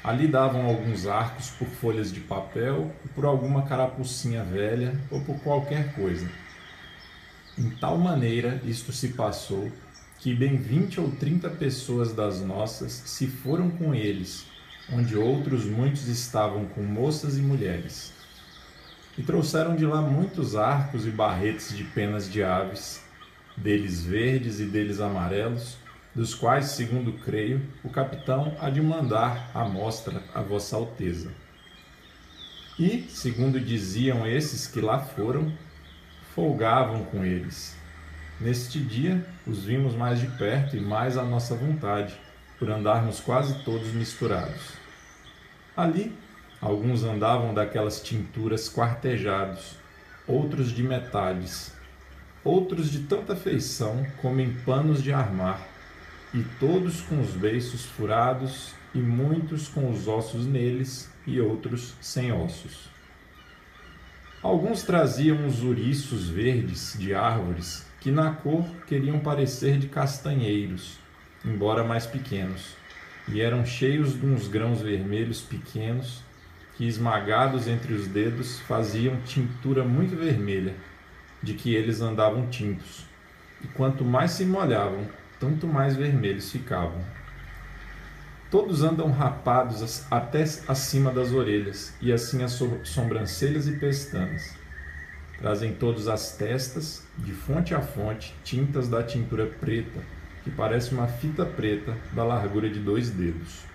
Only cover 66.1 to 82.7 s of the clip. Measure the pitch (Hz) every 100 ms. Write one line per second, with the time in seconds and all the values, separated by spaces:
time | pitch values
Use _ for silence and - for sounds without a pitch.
66.1 | 110 87 87 120 127 92 85 - 104 95
67.1 | 95 110 113 90 82 80 - - - 135
68.1 | 147 156 156 143 160 175 - - 139 135
69.1 | 151 147 143 131 - 135 139 135 147 139
70.1 | - 151 139 110 104 95 90 - - -
71.1 | - - - 117 101 104 110 117 117 -
72.1 | 131 - 98 92 92 - - - - -
73.1 | - - 107 117 123 117 - 135 147 139
74.1 | 123 135 127 101 107 117 110 107 98 98
75.1 | 104 117 113 - 104 - 110 110 120 -
76.1 | - - - - - - - 117 110 117
77.1 | 107 101 110 120 127 113 117 - 107 95
78.1 | 101 113 120 123 - - 113 107 110 127
79.1 | 127 - 135 120 - 135 131 123 127 185
80.1 | 165 165 110 101 95 92 92 - - -
81.1 | - - - - 104 123 110 110 107 117
82.1 | 110 107 113 120 - 104